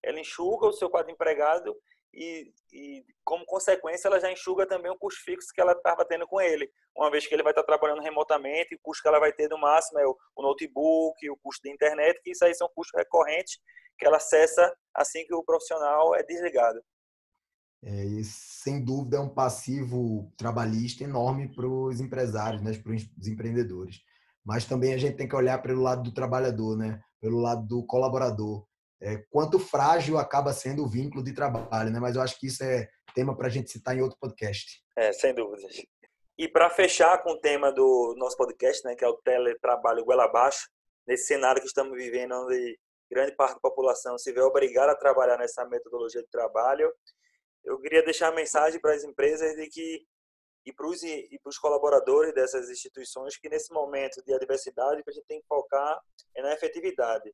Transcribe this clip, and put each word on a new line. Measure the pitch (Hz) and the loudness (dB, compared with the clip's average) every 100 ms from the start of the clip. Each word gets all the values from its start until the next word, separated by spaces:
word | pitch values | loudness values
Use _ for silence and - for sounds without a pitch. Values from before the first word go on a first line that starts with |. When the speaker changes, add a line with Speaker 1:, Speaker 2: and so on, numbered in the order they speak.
Speaker 1:
Ela | - 151 | -6 -8
enxuga | 151 - 180 220 220 | -10 -6 -4 2 2
o | |
seu | 208 180 | 2 -2
quadro | 175 165 | -2 -2
de | |
empregado | 165 160 151 147 170 170 - _ _ _ | -2 -2 2 2 2 -2 -12 _ _ _
e, | - 165 165 147 _ _ | -14 -12 -12 -16 _ _
e, | 135 143 139 127 _ | -20 -18 -18 _ _
como | - 170 | -8 -8
consequência, | 170 190 196 190 156 170 196 | -6 -4 2 0 0 -4 2
ela | 190 | 2
já | 185 | 0
enxuga | 180 - 185 190 | -6 -6 -2 -2
também | 185 175 | -2 -6
o | 185 | -8
custo | 196 190 | -8 -10
fixo | - 180 - | -10 -10 -10
que | - | 0
ela | 180 | 2
tava | 175 175 170 | 4 2 0
tendo | 165 165 170 | 0 -2 -2
com | 196 | 0
ele. | 180 156 139 _ _ - | 2 0 -4 _ _ -2
Uma | 151 | 0
vez | 147 147 | 0 0
que | |
ele | 151 | 0
vai | 151 | 2
tá | 151 | 2
trabalhando | 151 151 151 151 | 2 2 2 0
remotamente, | 151 151 151 151 135 151 170 | -4 -2 0 0 0 -4 -4
o | 165 | -8
custo | - - | -12 -2
que | 156 | 4
ela | 151 | 6
vai | 151 | 4
ter | - 151 | 2 -2
no | 156 | 2
máximo | 147 156 160 151 | 4 4 4 2
é | 139 | 2
o, | 131 _ - | 2 _ -4
o | |
notebook, | 139 139 156 131 156 160 160 160 147 | -2 -2 -4 0 2 4 2 -4 -12
o | 143 | -12
custo | - - | -14 -14
da | 139 | -14
internet, | 143 151 151 151 175 | 0 0 4 2 2
que | - | -4
isso | 175 | 4
aí | 175 | 4
são | 170 175 | 4 -6
custos | - - 170 | -6 -6 -2
recorrentes | 175 170 151 160 185 - _ - _ _ | 2 2 2 0 -6 -12 _ -20 _ _
que | 147 | 4
ela | 151 | 4
acessa | - 156 160 165 175 175 _ | 4 6 6 6 4 4 _
assim | - 147 160 | -4 -2 -4
que | 160 | -6
o | 170 | -6
profissional | 170 160 - 160 147 151 160 | 0 -2 0 -4 0 4 4
é | 170 | 4
desligado. | - 170 175 135 117 113 - _ _ _ _ _ _ _ _ _ | 0 -4 -2 2 2 0 -12 _ _ _ _ _ _ _ _ _
Speaker 2:
É, | 117 101 | -10 -8
e | 101 107 | -6 -6
sem | 107 - - - - 139 | -8 -12 -18 -10 -6 -6
dúvida | 120 135 127 143 | -4 -6 -2 -2
é | |
um | 139 | -2
passivo | - 131 123 - 139 127 123 120 107 101 - | -2 -2 -2 -6 -6 -4 -4 -2 -4 -8 -8
trabalhista | 113 117 110 110 120 120 | -4 -2 -2 -2 -4 -6
enorme | 143 131 123 135 139 | -6 -2 -2 -2 -6
pros | - 127 131 131 123 | -6 -4 -2 -4 -4
empresários, | 131 - 123 107 107 107 | -6 -4 -4 -2 -4 -4
né, | 107 107 | -6 -6
pros | - 110 104 - 98 | -6 -6 -8 -10 -8
empreendedores. | 110 113 117 117 92 92 95 _ _ _ _ | -6 -4 -2 -2 -6 -12 -16 _ _ _ _
Mas | 101 113 | -6 -4
também | 117 127 127 | -2 0 0
a | 131 | 0
gente | 143 - | -2 -4
tem | 135 | -4
que | |
olhar | 139 127 127 | 0 2 0
pelo | 120 127 | -2 0
lado | 131 127 | 0 0
do | 120 | -4
trabalhador, | 117 127 127 131 110 110 110 | -6 -4 -2 -2 -2 -4 -2
né, | 110 107 _ _ | -4 -6 _ _
pelo | 110 117 | -4 -2
lado | 120 117 107 | 0 -2 -4
do | 120 117 | -6 -2
colaborador. | 127 131 127 127 107 107 104 - _ _ _ | 0 0 0 -2 -2 -6 -8 -12 _ _ _
É, | 101 107 - | -8 -8 -2
quanto | 147 156 185 | 0 2 0
frágil | - 139 139 170 143 156 | 0 0 4 4 2 0
acaba | 139 139 139 | 2 0 0
sendo | 135 131 143 | -4 -6 -4
o | 139 | -4
vínculo | 107 143 143 | -4 -4 -6
de | 127 | -8
trabalho, | 131 143 117 113 110 110 | -4 -4 -4 -4 -2 -2
né? | 117 | -2
Mas | 123 120 | -2 -2
eu | |
acho | 131 - | -2 -4
que | 135 | -8
isso | 127 | -6
é | 135 127 110 _ _ | -2 -2 -2 _ _
tema | - 135 131 | -4 -2 -2
pra | 127 | -4
gente | 120 123 | -4 -6
citar | 110 127 131 | -10 -4 -2
em | |
outro | 131 - | -2 -4
podcast. | 131 - 107 98 - - _ - | -12 -8 -8 -6 -12 -20 _ 0
Speaker 1:
É, | 110 | 0
sem | 98 139 | 2 0
dúvidas. | 123 107 101 98 - - _ _ _ _ - | 2 -4 -6 -14 -16 -18 _ _ _ _ -8
E | 160 | 0
pra | 165 170 | 4 4
fechar | 170 185 - 170 180 | 6 4 8 6 6
com | 175 | 2
o | 156 | 0
tema | 151 143 143 | 2 4 2
do | 135 131 127 117 120 | 6 6 6 2 -2
nosso | 127 - | -6 0
podcast, | 123 117 123 - | -2 2 0 0
né, | 127 | -4
que | 123 | 0
é | 120 | 0
o | 117 | 2
teletrabalho | - 127 123 117 127 120 117 117 | 2 2 2 0 0 2 2 0
goela | 113 127 | 4 4
abaixo, | 113 117 131 139 - _ _ _ - | 6 6 4 2 -10 _ _ _ -4
nesse | 127 - | -4 0
cenário | 143 131 131 | 2 4 2
que | 131 | 0
estamos | - 135 127 | -4 -4 -4
vivendo, | 127 120 123 | -6 -6 -4
onde | 127 127 127 120 113 _ _ _ | -6 -2 -2 -2 -8 _ _ _
grande | 123 139 139 | -2 -2 2
parte | 135 | 0
da | - | 2
população | 135 135 131 120 127 123 | -2 2 0 0 -4 -8
se | 135 | -4
vê | 123 | 2
obrigada | 131 135 135 120 143 | 4 4 2 4 4
a | 143 | 4
trabalhar | 143 131 123 120 | 4 4 4 2
nessa | 120 - 123 | 0 -6 -6
metodologia | 120 117 120 117 120 | -6 -6 -8 -6 -8
de | 117 | -8
trabalho, | - 113 113 123 139 156 160 _ _ _ _ _ _ | -4 -2 0 0 2 0 -2 _ _ _ _ _ _
eu | - 135 | -8 -8
queria | 139 160 | 2 2
deixar | 160 156 165 | 4 0 0
a | |
mensagem | 165 156 156 156 165 | 0 -2 2 2 2
para | 151 | 0
as | 147 | 0
empresas | 147 135 139 156 160 | -2 0 0 2 -2
de | 156 156 | -4 -12
que, | 160 165 160 _ _ _ _ _ _ - | -10 -10 -10 _ _ _ _ _ _ -20
e | |
pros, | - 156 180 | -10 -8 -6
e | 165 151 - 139 | -8 -10 -12 -16
pros | - 135 | -16 -4
colaboradores | 151 143 147 139 - 139 156 | 0 2 4 4 4 4 4
dessas | 135 131 135 123 | 2 0 -2 -8
instituições, | 123 135 - 127 131 135 - | -12 -16 -16 -16 -12 -14 -14
que | 151 | -8
nesse | 156 156 | -8 -6
momento | 165 147 139 135 - | -6 -4 -4 -6 -8
de | - | -2
adversidade, | 131 131 135 - 123 131 151 | -2 0 -4 -4 -4 -2 -2
o | |
que | - | -6
a | |
gente | 147 - | -16 -14
tem | 156 | -16
que | _ | _
focar | 147 - 139 147 160 _ _ _ | -4 -2 -2 -2 -4 _ _ _
é | - | -8
na | 139 | -4
efetividade. | 151 160 165 180 180 120 113 107 | -2 -4 -4 -8 -4 -2 -2 -6